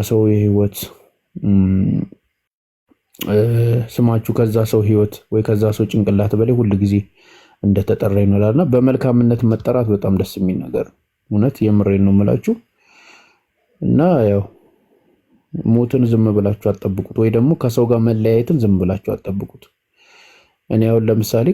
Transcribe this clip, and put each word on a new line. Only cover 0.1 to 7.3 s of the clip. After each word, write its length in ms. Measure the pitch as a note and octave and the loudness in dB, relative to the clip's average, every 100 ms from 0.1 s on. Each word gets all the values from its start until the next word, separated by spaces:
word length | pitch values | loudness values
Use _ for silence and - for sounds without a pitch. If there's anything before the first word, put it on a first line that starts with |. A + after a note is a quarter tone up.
| A2 G#2+ | 0 2
የህይወት፣ 500 | G#2+ G#2 G2+ G2+ - - - _ _ _ - | 2 2 0 -2 -4 -14 -18 _ _ _ -6
እም፣ 600 | G3+ G2 - F#2+ G2 - - - _ _ _ _ _ _ _ _ _ - | 0 2 2 0 0 -2 -6 -14 _ _ _ _ _ _ _ _ _ -12
እ፣ 140 | - G#2+ A#2 A#2 A#2 A#2 A#2 | -2 0 0 0 0 0 -4
ስማችሁ 440 | - A#2+ A2+ A2+ | 0 0 0 -2
ከዛ 220 | A2 A2+ A2+ A2 | -2 0 0 0
ሰው 140 | A2 | 0
ህይወት 320 | G#2 G#2+ G#2 - _ | 2 2 0 -4 _
ወይ 140 | A2 | -4
ከዛ 220 | G#2+ G#2+ G#2+ | 0 0 0
ሰው 120 | G#2 G#2 | 0 -2
ጭንቅላት 460 | A#2 G2+ G2 G2+ | -2 0 0 0
በላይ 200 | G#2 A2+ | 0 0
ሁል 180 | B2 G#2+ G2 | 2 0 0
ጊዜ 180 | G2+ G2+ G2+ _ _ | 2 0 -2 _ _